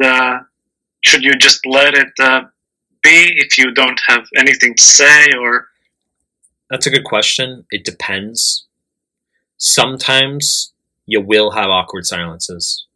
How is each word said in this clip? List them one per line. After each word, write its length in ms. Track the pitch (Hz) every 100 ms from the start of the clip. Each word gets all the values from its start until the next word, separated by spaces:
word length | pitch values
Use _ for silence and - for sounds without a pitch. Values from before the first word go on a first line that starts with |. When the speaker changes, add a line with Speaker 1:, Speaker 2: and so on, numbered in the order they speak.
Speaker 1:
uh, 400 | 131 131 127 123 - _ _ _ _ -
should 220 | - -
you 120 | 131 131
just 280 | - -
let 300 | 131 135 143
it, 180 | 143 131 -
uh, 220 | 135 131 131 _ _ _ _ _
be 300 | 156 170 175 156
if 200 | 131 -
you 140 | 131
don't 280 | 120 127 123 -
have 180 | 120 113 139
anything 380 | 135 131 123
to 80 | 117
say, 460 | - - 143 151 147 127
or? 300 | 120 120 - _ _ _ _ _ _ _ _ _ -
Speaker 2:
That's 160 | 127 135
a 40 |
good 140 | 131
question. 640 | - 107 - - 127 123 -
It 140 | 101
depends. 800 | 110 - - 95 104 117 - - - _ _ _ _ _ _ _ _ -
Sometimes 1120 | - - 123 131 - 135 135 143 143 - - _ _ _
you 160 | - 107
will 300 | 98 107 107
have 180 | 110 98
awkward 380 | 92 90 95 90
silences. 800 | 90 85 82 - 87 - - -